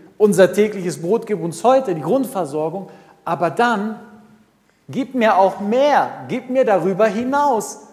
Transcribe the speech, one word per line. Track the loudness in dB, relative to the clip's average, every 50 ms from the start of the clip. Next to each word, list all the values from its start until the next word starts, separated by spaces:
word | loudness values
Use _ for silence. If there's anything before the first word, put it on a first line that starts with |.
| -20 -20 _ _
„Unser | 2 4 6 6 6 6 6
tägliches | 2 0 0 0 -4 -6 -6 -6 -6
Brot | -2 -2 -2 -2 -2
gib | -4 -6 -6
uns | -4 -8 -8 0 2
heute“, | 2 4 4 2 0 -4
die | -4 -2
Grundversorgung, | -2 -2 -2 -2 -2 -4 -6 -6 -6 -4 -4 -4 -4 -6 -8 -12 -14 -18 -20 -20 -20 -20 _ _
aber | -8 -4 -2 -2 -2
dann | 0 0 0 2 0 0 -4 -6 -8 -10 -14 -20 -20 -20 -20 _ -20 _ _ _ _ _ _ _ _ _ _ -10
gib | -8 -8 -6 -4 -2
mir | 0 2 4 4
auch | 4 4 2 2 -2
mehr, | -4 -2 0 2 2 4 4 2 2 0 -4 -10 -10 -8
gib | -8 -8 -6 -2
mir | 0 0 2
darüber | 2 2 2 2 0 0 2 0
hinaus, | 0 0 -2 -4 -2 0 0 2 2 0 0 -2 -6 -12 -16 -18 -20